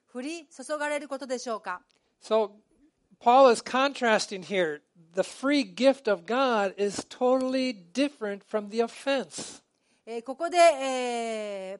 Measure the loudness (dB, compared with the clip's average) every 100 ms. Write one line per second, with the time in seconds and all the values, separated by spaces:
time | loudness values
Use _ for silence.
0 | _ -12 -10 -10 -14 -18 -8 -6 -4 -4
1 | -6 -10 -8 -8 -6 -8 -8 -12 -14 _
2 | _ _ 0 0 0 -6 _ _ _ _
3 | _ _ 6 8 8 6 0 -2 0 0
4 | 2 2 0 -10 -4 -2 -2 -4 _ _
5 | _ -4 -4 -2 0 0 0 2 2 2
6 | 0 -2 -2 0 2 2 0 -2 -4 -4
7 | -10 -2 2 2 2 -2 -2 -6 -8 -2
8 | -2 -2 -8 -8 -6 -6 -2 -2 -2 -4
9 | -2 -2 -4 -10 -14 -16 _ _ _ _
10 | -12 -10 -10 -6 0 6 6 4 -2 -2
11 | -4 -4 -4 -6 -8 -10 -10 -10